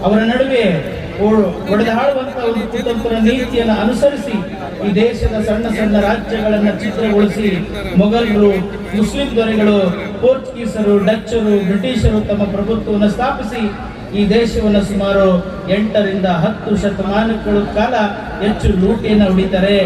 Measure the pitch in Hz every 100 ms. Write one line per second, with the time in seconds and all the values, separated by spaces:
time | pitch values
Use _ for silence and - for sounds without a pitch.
0 | 190 214 226 254 269 254 208 160 - -
1 | - - 208 214 185 - - 202 226 226
2 | 277 269 254 262 233 220 202 233 240 226
3 | 233 226 220 254 247 233 220 202 208 240
4 | 277 285 277 208 - - - - 202 185
5 | 233 226 226 220 214 214 233 214 214 208
6 | 196 220 - 220 214 208 208 185 208 220
7 | 220 202 208 190 214 180 - - - 180
8 | 208 233 226 208 202 190 180 - - 202
9 | - 277 277 233 220 214 208 202 185 -
10 | - - - 262 - 233 233 214 202 202
11 | 185 220 - 233 214 202 180 196 262 240
12 | 226 214 214 202 196 196 208 220 - 208
13 | 208 - 262 - 214 233 214 - - -
14 | - 190 202 220 233 233 214 202 - 202
15 | 196 196 190 180 - - 180 202 214 214
16 | 190 190 185 165 202 214 226 208 202 185
17 | 196 208 226 214 208 202 202 208 240 240
18 | 208 - - - 202 214 233 185 190 226
19 | 220 208 196 185 190 190 190 202